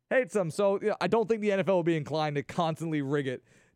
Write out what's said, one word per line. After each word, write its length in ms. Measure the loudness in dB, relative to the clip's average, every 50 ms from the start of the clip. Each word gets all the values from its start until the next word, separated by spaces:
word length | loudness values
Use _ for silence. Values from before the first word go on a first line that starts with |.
| _ 0
Hates 240 | 0 0 0 0 0
'em. 160 | -2 -2 -2
So, 300 | 0 0 2 2 2 0
yeah, 120 | 0 -2 -2 0
I 60 | 0
don't 220 | 2 2 2 2 2
think 120 | 0 0
the 120 | 0 0
N 80 | 0 2
F 80 | 2 2
L 80 | 2
will 60 | 2
be 140 | 2 2 0
inclined 400 | 0 -2 -4 -2 -2 -2 -2 -2
to 60 | -4
constantly 580 | -6 -4 -2 -2 0 0 -2 -4 -4 -4 -2 -2
rig 280 | -2 0 0 0 0 -2
it 160 | -6 -8 _ _ _ _ _ _ _